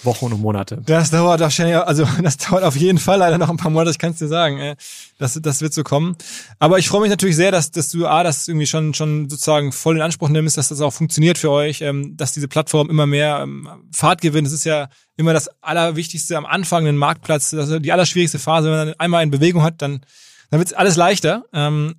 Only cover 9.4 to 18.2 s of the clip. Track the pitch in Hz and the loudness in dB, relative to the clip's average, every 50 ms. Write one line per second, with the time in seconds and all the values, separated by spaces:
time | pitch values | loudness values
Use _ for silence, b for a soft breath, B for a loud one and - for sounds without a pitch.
9.4 | - 160 151 147 147 139 135 - - 160 165 160 156 170 156 - 170 143 147 156 | 0 2 2 2 2 -2 -4 -2 0 0 0 0 0 -2 -2 -2 0 0 2 2
10.4 | 156 156 147 160 139 - 156 139 151 143 - - 160 156 - 151 151 170 175 - | 2 0 0 -2 -2 -4 -2 -2 -2 -2 -2 -2 -4 -2 2 4 4 4 4 2
11.4 | - 156 143 143 147 151 143 - 156 143 139 139 143 147 151 151 151 131 - 151 | 2 2 2 2 2 0 -2 -4 -4 -4 -4 -4 -6 -8 -8 -6 -6 -6 -4 -6
12.4 | 143 139 - - 151 - - 156 147 156 156 156 147 143 143 143 147 151 147 139 | -6 -4 -2 -4 -2 0 2 0 2 2 2 2 2 2 2 0 0 0 -2 -2
13.4 | 139 139 139 139 139 147 - - - - - - - 151 180 175 - 160 147 156 | -4 -8 -10 -12 -14 -18 -20 -20 -18 -12 -6 0 2 2 2 2 0 0 0 0
14.4 | 151 135 160 143 - 160 156 151 143 135 b b b b b - 156 165 160 156 | 0 0 -2 -4 -2 -2 -2 -2 -4 -6 b b b b b 0 2 2 2 2
15.4 | - - - _ - 156 156 170 165 170 160 156 170 165 - 160 - - 170 156 | 0 -4 -8 _ -6 -4 -2 0 0 0 -2 -4 -6 -8 -8 -8 -6 -4 -4 -6
16.4 | 147 - 151 185 185 - 180 165 160 151 147 143 143 147 165 165 - - 160 147 | -4 -4 -4 -4 -2 0 0 2 2 2 2 2 2 0 0 -2 -2 -2 -2 0
17.4 | - - - 156 143 147 156 165 147 147 170 180 180 - - 180 | -2 -2 -4 -4 -4 -2 -2 -2 0 0 2 2 2 2 2 0